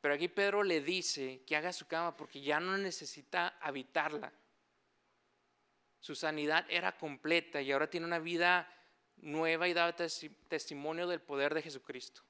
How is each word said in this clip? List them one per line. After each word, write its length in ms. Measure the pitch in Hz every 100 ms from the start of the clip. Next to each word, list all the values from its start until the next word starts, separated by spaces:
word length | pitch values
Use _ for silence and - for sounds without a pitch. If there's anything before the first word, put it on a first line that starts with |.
Pero 120 | 147
aquí 140 | 143 175
Pedro 340 | - 202 202
le 180 | 202 160
dice 600 | 143 185 - - 131 131 -
que 100 | 151
haga 180 | 175
su 120 | 180 -
cama 300 | 165 170 -
porque 260 | 151 139
ya 180 | 139 147
no 180 | 180 196
necesita 800 | 196 - 147 - - 180 175 -
habitarla. 720 | 160 135 131 165 156 151 139 - _ _ _ _ _ _ _ _ _ _ _ _ _ _ _ _
Su 160 | - 143
sanidad 500 | 160 151 147 160 -
era 280 | 175 185 -
completa 640 | 156 139 151 165 160 147
y 100 | 135
ahora 180 | 139 151
tiene 160 | 170 170
una 140 | 170
vida 540 | 165 170 175 180 165 - _ _ _ _
nueva 500 | - 151 160 160 180
y 60 |
da 200 | 170 170
testi-, 400 | 170 165 - 151 - _
testimonio 580 | 156 - 143 147 165 175
del 120 | 170
poder 340 | - 139 143
de 80 | 156
Jesucristo. 600 | 156 135 - 127 - -